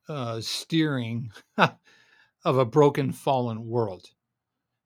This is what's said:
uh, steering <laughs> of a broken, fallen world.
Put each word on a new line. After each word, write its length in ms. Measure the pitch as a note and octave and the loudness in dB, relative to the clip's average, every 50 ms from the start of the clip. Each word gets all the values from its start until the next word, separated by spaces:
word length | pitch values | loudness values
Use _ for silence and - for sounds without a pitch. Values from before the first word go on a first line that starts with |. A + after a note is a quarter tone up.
| _ - | _ -10
uh, 320 | D#3+ C#3+ B2+ A#2 A2+ A2+ | -8 -6 -6 -4 -6 -6
steering 920 | G#2+ - - - - - E3 E3 D#3+ D#3 C#3+ B2+ A#2+ A2+ A#2 A#2 C3 A2+ - - - | -6 -6 -8 -8 -6 -2 0 2 2 2 0 -2 -2 -4 -4 -6 -6 -8 -12 -16 -20
<laughs> 120 | _ _ | _ _
of 1000 | - F#3+ - - - _ _ _ _ _ _ _ _ _ _ _ _ - F3 C#3 B2+ | 2 2 2 2 -4 _ _ _ _ _ _ _ _ _ _ _ _ -2 0 2 2
a 60 | C3+ | 2
broken, 480 | A2+ - D3+ D3 C#3+ - - C#3 B2+ A#2 | 2 4 6 6 6 4 2 -2 -4 -6
fallen 540 | - - D#3 C#3 B2+ B2 A#2+ A2+ G#2+ A#2 | -4 -2 -2 0 0 0 -2 -4 -6 -8
world. 400 | A2+ A#2 A#2+ A2+ G2+ F#2 F2+ - - _ _ _ _ _ _ _ _ _ _ _ _ _ _ _ | -4 -2 -2 -2 -2 -4 -8 -14 -20 _ _ _ _ _ _ _ _ _ _ _ _ _ _ _